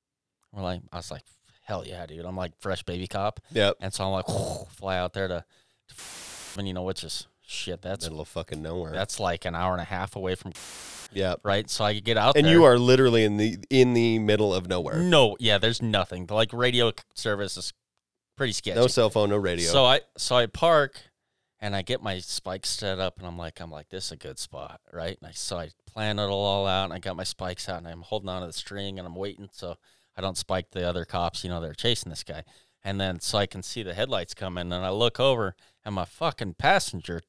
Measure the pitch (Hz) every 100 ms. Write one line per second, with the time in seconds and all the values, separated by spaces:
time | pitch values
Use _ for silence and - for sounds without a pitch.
0 | _ _ _ _ _ 104 90 90 - 87
1 | - 76 - _ _ _ - 95 62 90
2 | 85 80 87 92 90 - 98 92 - 90
3 | 92 101 104 - - 117 101 - 95 -
4 | 95 95 - - - - - - 95 92
5 | 90 98 95 85 - _ _ _ _ -
6 | - - - - - - 98 92 92 92
7 | 80 - - _ - - - 85 90 95
8 | 85 78 76 - - 76 78 87 80 90
9 | 101 - 95 85 92 82 92 90 85 92
10 | 98 101 92 92 95 - - - - -
11 | - 98 95 87 104 101 107 - 107 104
12 | 113 110 117 147 156 170 147 120 123 127
13 | 131 117 107 104 110 95 - 135 123 120
14 | 117 113 104 104 104 92 90 90 - 160
15 | 180 160 117 101 113 101 110 117 117 104
16 | 90 92 87 104 113 120 123 123 117 -
17 | - - 113 101 98 95 - - _ _
18 | _ _ _ - 131 - 101 104 123 -
19 | 110 110 104 104 95 87 85 113 127 139
20 | - - - 123 117 - 170 156 139 -
21 | - _ _ _ _ _ 107 98 90 123
22 | 107 92 - - 92 95 - - 101 92
23 | 92 - 90 87 82 - 85 76 - 95
24 | - 69 71 64 - 67 71 - _ 85
25 | 85 - 82 85 - 87 78 - _ 110
26 | 107 104 101 98 101 98 98 95 95 87
27 | 95 87 92 - 92 87 - 87 85 85
28 | 87 107 95 92 87 - - 101 98 95
29 | 90 87 101 - 101 - 90 82 _ _
30 | _ - 95 90 - 95 - 92 87 87
31 | 82 92 85 - 90 87 80 76 117 -
32 | - - - 82 - _ _ _ 101 98
33 | 95 90 - 107 98 95 - 120 98 90
34 | 131 107 85 - 95 90 87 90 92 101
35 | 120 - 135 120 95 - _ _ 107 98
36 | 85 - 165 - 101 - 147 196 - 87
37 | 85 85